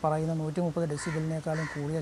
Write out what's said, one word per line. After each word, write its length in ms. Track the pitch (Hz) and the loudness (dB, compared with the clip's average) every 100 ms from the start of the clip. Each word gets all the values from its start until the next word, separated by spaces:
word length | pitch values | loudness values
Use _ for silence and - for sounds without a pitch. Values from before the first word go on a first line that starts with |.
പറയുന്ന 300 | 156 156 160 160 | 2 4 2 0
നൂറ്റിമുപ്പത് 460 | 156 156 175 160 165 | 0 0 0 0 0
ഡെസിബലിനേക്കാളും 760 | 147 175 160 160 160 160 156 151 | -2 -2 -2 0 -2 -2 -2 -2
കൂടിയ 260 | 147 143 160 | -4 -2 -2